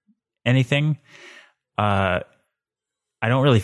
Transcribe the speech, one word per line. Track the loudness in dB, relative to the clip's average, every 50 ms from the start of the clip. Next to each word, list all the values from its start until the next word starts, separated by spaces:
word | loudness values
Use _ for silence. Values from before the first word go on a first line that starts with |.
| _ _ _ _ _ _ _ _ _
anything. | 0 0 0 0 0 -2 -2 0 -2 -4 -4 _ _ -20 -20 -20 -20 -20 -20 -20 _ _ _ _ _ _ -4
Uh, | -2 0 0 0 0 0 -2 -4 -6 -10 _ _ _ _ _ _ _ _ _ _ _ _ _ _ _ _ _ _ -2
I | -2
don't | 0 0 2
really, | 2 2 2